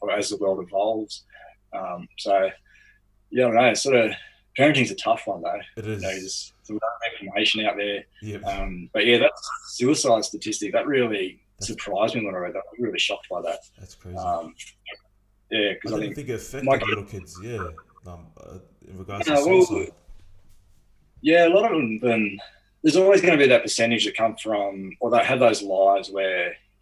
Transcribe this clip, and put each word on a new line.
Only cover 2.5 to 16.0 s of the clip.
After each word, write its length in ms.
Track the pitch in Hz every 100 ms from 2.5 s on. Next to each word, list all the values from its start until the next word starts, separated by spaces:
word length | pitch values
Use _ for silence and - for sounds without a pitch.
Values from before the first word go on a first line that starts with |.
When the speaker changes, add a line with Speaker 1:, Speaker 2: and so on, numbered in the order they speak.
| - _ _ _ _ _ _ _
Speaker 1:
yeah, 140 | 123 123
I 20 |
don't 80 | 113
know. 120 | 123
It's 120 | 104
sort 120 | 139 123
of, 160 | 110 - - _ _ -
parenting's 340 | 143 143 117
a 40 | -
tough 320 | 110 - 107
one 140 | 87
though. 180 | 85 101 - -
Speaker 2:
It 80 | 104
Speaker 1:
You 120 | 104
know, 120 | 95
Speaker 2:
is. 440 | 95 95 - - _
Speaker 1:
there's 120 | -
a 40 |
lot 80 | 107
of 300 | 110 117 117
information 520 | - 95 98 107 110 107
out 120 | 101
there. 280 | 104 101 - _
Speaker 2:
Yep. 220 | 107 101 101
Speaker 1:
Um, 440 | 98 95 87 87
but 120 | - 117
yeah, 120 | 117
that's 320 | - - - - - -
suicide 480 | 127 151 135 113 -
statistic. 480 | 104 107 - 104
That 140 | 104 147
really 540 | 135 117 104 92 - _ -
Speaker 2:
That's 80 | 104
Speaker 1:
surprised 480 | - 101 95 113 123
me 80 |
when 120 | 104 92
I 20 |
read 160 | 87
that. 60 | 95
I 120 | -
was 80 | -
really 200 | 113 -
shocked 280 | - 98 -
by 120 | 87
that. 180 | 85 - - _
Speaker 2:
That's 160 | 95 -
crazy. 220 | 90 90
Speaker 1:
Um, 380 | 90 82 82 - - _ - - _ _ _ _ _
yeah, 240 | 110 104
'cause 180 | - 107
Speaker 2:
I 60 |
Speaker 1:
I 20 |
Speaker 2:
didn't 160 | 107